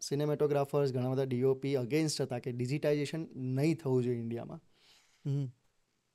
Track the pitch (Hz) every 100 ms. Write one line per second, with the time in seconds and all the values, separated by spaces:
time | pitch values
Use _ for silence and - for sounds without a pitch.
0 | - 143 151 147 151 143 139 147 143 127
1 | 127 131 135 123 131 131 139 139 117 151
2 | 156 - 139 120 131 123 123 143 151 147
3 | 139 160 165 - 127 131 156 151 135 127
4 | 123 120 117 117 113 165 _ _ _ -
5 | _ _ 147 143 135 - _ _ _ _
6 | _